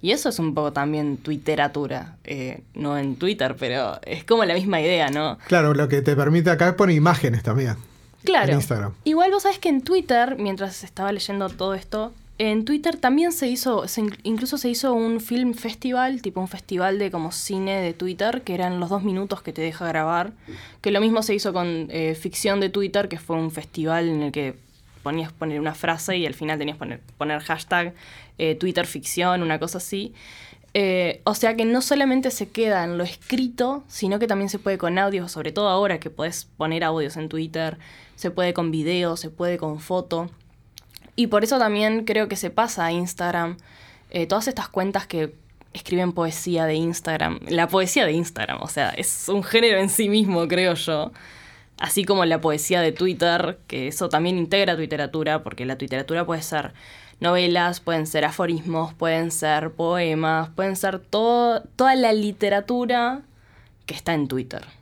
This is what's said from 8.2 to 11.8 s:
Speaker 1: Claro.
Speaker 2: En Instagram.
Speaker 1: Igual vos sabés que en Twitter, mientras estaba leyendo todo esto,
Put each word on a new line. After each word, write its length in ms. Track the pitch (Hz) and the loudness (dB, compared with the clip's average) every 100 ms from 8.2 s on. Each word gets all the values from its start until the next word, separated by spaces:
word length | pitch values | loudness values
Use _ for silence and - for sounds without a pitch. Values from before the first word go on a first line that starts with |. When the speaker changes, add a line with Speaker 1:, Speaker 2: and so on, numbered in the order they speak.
Speaker 1:
Claro. 280 | - 349 - | 2 4 4
Speaker 2:
En 80 | 143 | 2
Instagram. 340 | - 113 101 - | 2 -2 -2 -4
Speaker 1:
Igual 280 | - 311 370 | 0 4 4
vos 120 | 392 | 4
sabés 140 | 392 392 | 2 0
que 100 | 349 | 2
en 120 | 277 | 0
Twitter, 540 | 262 370 - 240 247 269 | 2 0 4 2 2 0
mientras 460 | 202 190 196 190 | -4 -2 -6 -8
estaba 280 | 190 - 196 | -16 -6 -4
leyendo 380 | 202 - 202 190 | -2 -4 -4 -4
todo 240 | - 190 | -4 -4
esto, 400 | 190 | -4